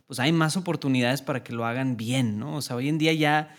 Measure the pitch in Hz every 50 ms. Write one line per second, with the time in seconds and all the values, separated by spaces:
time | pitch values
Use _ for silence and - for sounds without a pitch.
0 | _ - 127 120 123 151 170 165 156 156 151 190 175 175 156 - - 139 131 127
1 | 120 120 135 135 - - 139 120 117 - 117 117 113 117 117 131 135 131 120 107
2 | 110 117 127 135 127 214 208 208 120 151 156 147 - - 127 120 131 147 156 156
3 | 156 160 160 156 151 147 151 151 151 - -